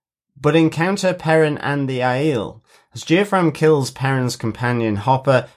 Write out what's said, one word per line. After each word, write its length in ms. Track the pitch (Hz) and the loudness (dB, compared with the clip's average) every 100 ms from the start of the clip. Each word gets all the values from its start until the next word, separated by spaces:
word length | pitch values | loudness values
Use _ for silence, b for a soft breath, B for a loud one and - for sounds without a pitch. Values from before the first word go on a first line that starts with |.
| _ _ _ 131 | _ _ _ -4
But 160 | 143 160 | 2 4
encounter 580 | 160 156 175 196 185 180 | 2 0 -2 0 -2 -2
Perrin 420 | 156 160 156 147 | 2 2 2 0
and 320 | 127 143 131 | -4 -4 -2
the 100 | 131 | -2
Aiel. 640 | 127 127 156 123 76 - b b b | -2 0 0 -2 -4 -12 b b b
As 100 | 113 | -10
Geofram 500 | - 170 202 190 165 | 0 0 2 2 0
kills 360 | - 156 151 127 | 2 2 2 0
Perrin's 440 | - 135 131 123 - | -4 -2 0 -2 -4
companion 640 | 113 104 123 120 113 101 | -6 -4 -2 -2 -2 -2
Hopper, 500 | 131 131 139 127 B | 0 0 2 0 B